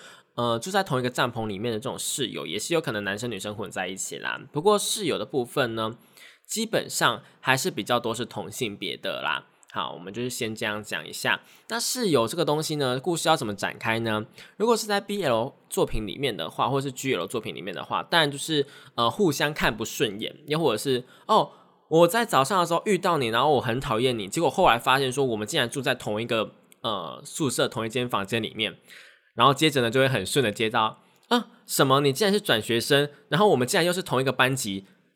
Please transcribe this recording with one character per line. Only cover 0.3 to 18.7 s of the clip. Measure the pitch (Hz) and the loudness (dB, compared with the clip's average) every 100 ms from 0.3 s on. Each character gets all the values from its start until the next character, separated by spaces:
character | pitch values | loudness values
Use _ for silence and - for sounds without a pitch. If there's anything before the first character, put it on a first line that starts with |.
| - | -4
呃， | 120 113 | 0 0
住 | 190 | 0
在 | 196 | -2
同 | 190 127 | 0 0
一 | |
个 | 123 | 0
帐 | 143 127 | 0 -2
篷 | 120 110 | -2 -6
里 | 95 | -4
面 | 120 | -4
的 | 107 | -4
这 | |
种 | 117 90 | -6 -6
室 | - - 113 | -6 -4 -4
友， | 85 78 | -4 -6
也 | 78 | -6
是 | - | -2
有 | 165 | -2
可 | - | 0
能 | 107 101 | -4 -2
男 | 101 | -4
生 | 120 | -4
女 | 98 | -6
生 | 104 104 | -8 -8
混 | 95 | -8
在 | 95 92 | -6 -6
一 | 95 | -6
起 | - 71 | -8 -6
啦。 | 62 60 - | -6 -8 -6
不 | 147 | 0
过 | 190 208 | 4 4
室 | 202 226 175 | 2 -2 0
友 | 92 | -2
的 | 107 | 0
部 | 143 120 | -2 -2
分 | 147 123 113 | 0 0 0
呢， | 110 120 _ - - - - | -4 -6 _ -20 -20 -20 -8
基 | 214 226 | -4 0
本 | 165 - | -2 -2
上 | - 156 107 - _ | 2 2 2 -8 _
还 | - 131 | 0 2
是 | 185 | 0
比 | - | -4
较 | 98 123 | 0 0
多 | 117 | 0
是 | 117 110 | -4 -6
同 | 107 90 | -8 -10
性 | - 113 101 | -6 -6 -6
别 | 92 64 | -8 -6
的 | 98 65 | -6 -4
啦。 | 71 69 - _ _ | -2 -4 -6 _ _
好， | - 69 | -8 -8
我 | 73 | -8
们 | 90 | -12
就 | 107 | -8
是 | 123 | -6
先 | - 110 | -4 -6
这 | 110 110 | -4 -4
样 | 104 | -4
讲 | 104 82 82 | -6 -8 -8
一 | |
下。 | - 123 95 - - - | -6 -2 -2 -2 -20 -8
那 | 226 | -6
室 | 226 254 214 | -4 0 2
友 | 135 113 | 4 2
这 | 165 | 0
个 | 151 | 0
东 | 151 | 0
西 | 147 151 | -2 -2
呢， | 131 127 | -2 -2
故 | 180 165 | -2 0
事 | 170 | 2
要 | 160 | 2
怎 | 113 | 0
么 | 101 | -4
展 | 92 - | -6 -4
开 | 113 113 | -2 0
呢？ | 113 107 110 - - - | 0 -2 -4 -16 -20 -4
如 | 226 | 2
果 | 220 | 2
是 | 214 | 2
在 | 202 | -2
B | 202 202 156 | -2 -4 0
L | 113 127 - - | 0 0 -8 -8
作 | - | -2
品 | 143 113 104 | 0 0 -6
里 | - | -4
面 | 135 92 | -4 -4
的 | 80 | -8
话， | - 117 | -2 0
或 | 139 | 0
是 | 139 | -2
G | 127 135 101 | -6 -2 -2
L | 90 | -2
作 | 113 | -4
品 | 107 67 | -6 -10
里 | |
面 | 92 | -10
的 | 78 | -10
话， | - 98 | -4 -4
当 | - 170 | 0 0
然 | 147 | 0
就 | 139 | -2
是， | - 151 139 | -4 -2 -2